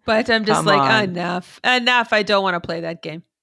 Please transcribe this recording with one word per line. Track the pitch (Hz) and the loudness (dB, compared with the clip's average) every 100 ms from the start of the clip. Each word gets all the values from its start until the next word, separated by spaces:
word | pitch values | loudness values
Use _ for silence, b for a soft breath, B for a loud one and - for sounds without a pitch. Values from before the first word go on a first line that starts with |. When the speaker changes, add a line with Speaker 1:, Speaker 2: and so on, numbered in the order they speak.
| - | -2
Speaker 1:
but | 220 247 | -2 0
I'm | 226 214 | 0 2
just | 160 | 0
Speaker 2:
Come | 160 | 2
Speaker 1:
like, | 196 | 2
Speaker 2:
on. | 139 220 196 | 4 2 0
Speaker 1:
"Enough. | 175 175 180 - - | -4 -4 -6 -8 -6
Enough. | - 254 240 247 233 | 0 0 2 0 2
I | 214 | 0
don't | 208 196 | 2 2
wanna | 190 175 | 2 -2
play | - 170 | -4 -6
that | 165 165 | -6 -8
game." | 165 160 - _ | -10 -12 -16 _